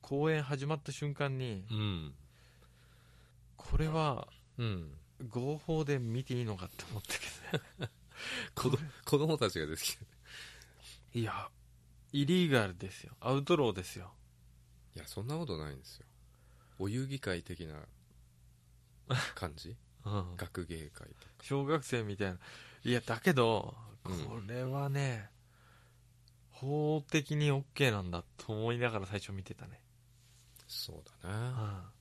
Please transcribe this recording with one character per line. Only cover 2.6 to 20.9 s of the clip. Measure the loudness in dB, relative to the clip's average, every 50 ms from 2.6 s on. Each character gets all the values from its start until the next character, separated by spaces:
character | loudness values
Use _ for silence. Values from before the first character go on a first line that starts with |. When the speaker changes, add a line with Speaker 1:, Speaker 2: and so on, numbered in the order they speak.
| -20 -20 -20 -20 -20 -20 -20 -20 -20 -20 -20 -20 -20 -20 -20 -20 -20 -20 -20
Speaker 1:
こ | -16 -2 2 4
れ | 4 4 4
は、 | 4 4 4 2 2 0 -4 -10 -12 -20 -20 -16 _ -2
Speaker 2:
う | 0
ん。 | 0 0 -2 -4 -8 -10 -14 -18 -20 _ -12 -12 -6
Speaker 1:
合 | -4 -2 0 0 -2 -4
法 | -2 0 2 2 4
で | 2 2 2
見 | 2 0 0 -2 -2
て | -2 -2
い | -2 0
い |
の | -2 -4
か | -4 -6
っ | -10
て | -10 -12 -10 -8
思 | -8 -8
っ | -6
た | -4 -6 -6
け | -6 -8 -10 -12 -8 -4 -4 -4 -4 -6 -10 -8
ど | -8
ね。 | -8 -8 -14 -20 -20 -14 -10 -8
Speaker 2:
<laughs> | -6 -4 -4 -6 -6 -6
子 | 0 2 2
ど-、 | 2 2 0 -4 -10 -10 0
子 | 4 4 4
供 | 6 4 4
た | 4 4 2
ち | 2 0
が | -2
出 | -2 -2
て | -2 -2
き | -2 -4
て。 | -4 -10 -20 -20 -20 -20 -18 -16 -14 -14 -14 -16 -18 -20 -20 -20 -20 -20 -20 -18 -20 -20 -6 -2
Speaker 1:
い | 0 0
や、 | 0 -2 -4 -6 -8 -12 -18 -20 -20 -20 -20 -20 -20 -20 -20 -18 -4 2
イ | 2 4
リ | 6 6 6 8 8
ー |
ガ | 8 6 6
ル | 4 0 -4
で | -8 -8
す | -8 -10 -14
よ。 | -16 -16 -4
ア | 0 2 2
ウ | 2 6
ト | 6 6
ロ | 6 6 4
ー | 4
で | 2 -4
す | -6 -8
よ。 | -10 -12 -14 -16 -20 -20 -20 -20 -20 -20 -20 -20 -20 -20 -20 -20 -20 -20 -18 -16
Speaker 2:
い | -16
や、 | -14
そ | -10 -8 -6 -4
ん |
な | -4 -2
こ | -2 -2
と | -2 -2 -4
な | -4 -6
い | -8
ん | -10
で | -12
す | -16 -18 -18
よ。 | -20 -20 -20 -20 -20 -20 -20 -20 -20 -20 -20 -20 -20 -20 -8 -4
お | -2 -2
遊 | 0 -2 -2
戯 | -2 -4 -4
会 | -2 -2 -2 -2 -2
的 | -6 -8 -8 -8
な | -10 -10 -12 -14 -16 -20 -20 -20 -20 -20 -20 -20 -20 -20 -20 -20 -20 -20 -20 -20 -20 -20 -20 -20 -20 -20 -20 -4 0 0 0 0 -2 -4
感 | -4 -4 -4 -4
じ？ | -6 -10 -12 -12 -12 -16 -20
Speaker 1:
<laughs> | -20 -10 -6
う | -2
ん。 | 0 0 -2 -2 -4
Speaker 2:
学 | -6 -8 -6 -4 -6 -6
芸 | -4 -6 -8 -8 -10